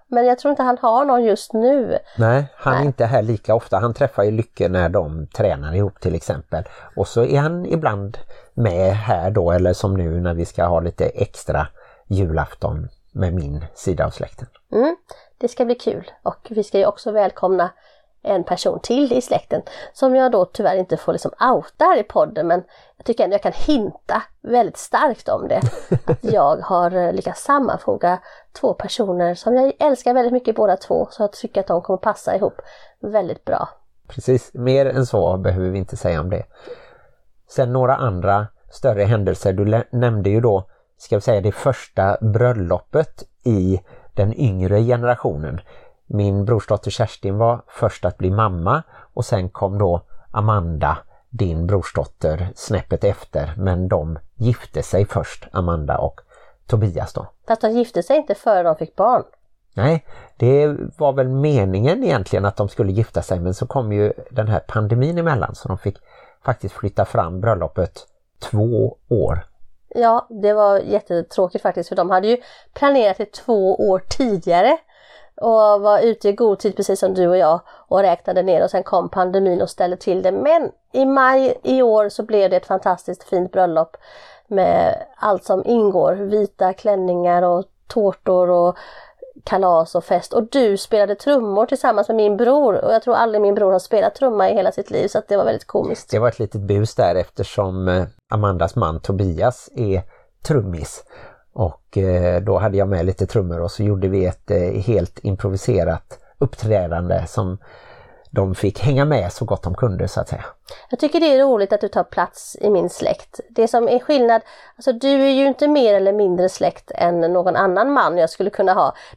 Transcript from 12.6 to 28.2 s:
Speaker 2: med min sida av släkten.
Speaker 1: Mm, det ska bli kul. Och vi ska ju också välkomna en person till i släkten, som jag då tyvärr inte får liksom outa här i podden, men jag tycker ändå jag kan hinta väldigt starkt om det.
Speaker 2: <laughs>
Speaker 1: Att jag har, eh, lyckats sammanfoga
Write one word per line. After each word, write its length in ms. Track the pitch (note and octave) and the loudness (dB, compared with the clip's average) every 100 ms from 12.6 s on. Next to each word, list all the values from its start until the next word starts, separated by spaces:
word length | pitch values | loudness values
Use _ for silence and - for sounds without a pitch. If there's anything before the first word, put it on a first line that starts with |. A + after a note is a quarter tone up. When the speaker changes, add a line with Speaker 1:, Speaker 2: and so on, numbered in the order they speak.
| D#2 D#2 E2 - _ | -8 -6 -10 -14 _
Speaker 2:
med 220 | - F2+ | -4 -2
min 300 | F2+ C#2+ D2+ D#2+ | -2 -4 -8 -10
sida 320 | - G2 D#2+ - | -8 -4 -2 -4
av 40 | |
släkten. 380 | - - - - _ _ | -6 -12 -14 -18 _ _
Speaker 1:
Mm, 240 | G#3 C#4+ F4 - - _ - | 0 0 -2 -12 -20 _ -8
det 100 | A#3+ | -6
ska 160 | - | -2
bli 100 | A#3+ | -2
kul. 360 | A#3+ - G3 - - | -4 -6 -8 -10 -12
Och 240 | F#3 - - | -10 -10 -8
vi 140 | G#3+ | -6
ska 140 | G3+ G3 | -2 0
ju 80 | G3+ | 0
också 240 | G#3 A3 | -2 -2
välkomna 600 | G#3 F#3 - F#3+ F#3 F3 - _ _ _ _ | 0 0 0 0 0 -2 -6 _ _ _ _
en 200 | - F#3+ | -4 -2
person 360 | F3 F3+ F#3 E3 | -2 -4 -4 -4
till 320 | - B3 C#4 | -2 0 0
i 80 | B3+ | 0
släkten, 420 | - - - - - - - | -2 -4 -2 -6 -6 -16 -20
som 240 | - C4 C4 | -2 2 4
jag 160 | B3+ | 4
då 120 | A3 | 2
tyvärr 320 | F3+ - F#3+ F#3+ | 0 -2 0 0
inte 200 | F#3 - | -2 -4
får 160 | - | -2
liksom 180 | E3+ - - B3 | -4 -4 0 0
outa 300 | F#3+ - - | 0 -2 0
här 140 | E4+ E4 | 2 2
i 40 | |
podden, 440 | - G3 D#3 D#3 E3 | 0 0 0 0 0
men 160 | F3 F3 - _ - | 0 -2 -18 _ -8
jag 100 | - | -4
tycker 180 | A3+ | 0
ändå 100 | G3 | 0
jag 80 | G3+ | 0
kan 100 | F#3 | -2
hinta 720 | - - C#4+ F#3+ - - A3 - _ | 0 2 0 -2 -6 -6 -6 -6 _
väldigt 360 | A3 A#3+ G3 - | -2 0 0 -4
starkt 520 | - G#3+ C#4+ - - | -4 0 0 -2 -4
om 200 | - - | -4 -2
det. 120 | - A#2+ - - | -2 -2 -4 -4
Speaker 2:
<laughs> 180 | F3 | -2
Speaker 1:
Att 200 | - A#3 | -2 -4
jag 320 | - G3+ C#3+ D#3+ | 0 2 2 2
har, 400 | F3+ F3 F3 F#3 | 0 0 0 0
eh, 160 | F3 | -2
lyckats 300 | F#3+ F3+ - | -2 -6 -6
sammanfoga 760 | - C#4+ B3+ - - G3 F3 F3+ | 0 0 0 -2 -4 0 0 0